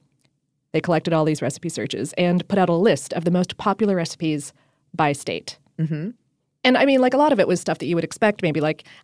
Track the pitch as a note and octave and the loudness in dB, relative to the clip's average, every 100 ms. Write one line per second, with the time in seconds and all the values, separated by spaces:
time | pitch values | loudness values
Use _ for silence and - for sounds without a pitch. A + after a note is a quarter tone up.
0 | _ _ _ _ _ _ _ D#3+ F3+ D#3+ | _ _ _ _ _ _ _ -4 0 0
1 | F3 E3 D#3 D3+ B2+ - E3+ - A2+ - | 2 2 2 0 -4 -6 -8 -6 -6 -6
2 | C3+ - F3+ F3+ - G3 F3+ E3+ G#3 C#3 | -6 0 2 2 0 2 2 4 2 2
3 | - - E3 F3+ F3+ - G#3 G3 G#3+ F#3 | -2 -4 0 0 0 -2 -4 0 0 0
4 | E3 - D#3+ D3+ - - _ _ _ - | -4 -4 -4 -4 -6 -16 _ _ _ 0
5 | D3+ C#3+ - E2+ - - _ - D#3+ D3+ | 0 0 -6 -8 -10 -18 _ -6 -4 -4
6 | F#3 - _ _ _ _ B3+ B3+ C#4 C4 | -8 -12 _ _ _ _ 2 4 4 4
7 | B3+ C#4 D4+ A3+ - F3 - D#3+ C#3+ E3+ | 2 2 2 2 2 0 -2 -4 -2 -2
8 | D#3+ - G#3+ G#3 F3 D3+ D3+ D#3 - - | -4 0 0 0 -2 0 -2 -4 -12 -8